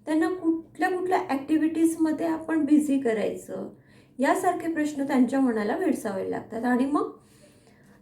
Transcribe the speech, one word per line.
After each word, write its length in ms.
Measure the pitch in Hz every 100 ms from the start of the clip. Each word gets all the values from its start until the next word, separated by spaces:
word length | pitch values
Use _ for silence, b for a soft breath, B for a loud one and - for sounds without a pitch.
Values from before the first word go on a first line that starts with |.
| -
त्यांना 220 | 311 370
कुठल्या 640 | 359 330 330 - - 370
कुठल्या 280 | 359 359 359 -
ॲक्टिव्हिटीजमध्ये 1000 | 269 - 311 320 320 320 320 311 294 330
आपण 380 | 320 - 320
बिझी 360 | 277 302 - 269
करायचं, 680 | 233 214 190 185 - 190 208 - b b b b
यासारखे 540 | 285 359 370 330 330
प्रश्न 340 | 320 294 277 277
त्यांच्या 340 | 262 254 269
मनाला 360 | 262 220 208 330
भेडसावायला 540 | 339 247 214 190 185
लागतात. 340 | 180 - 226
आणि 200 | 247 247
मग 320 | 277 302 440 - b b b b b b b b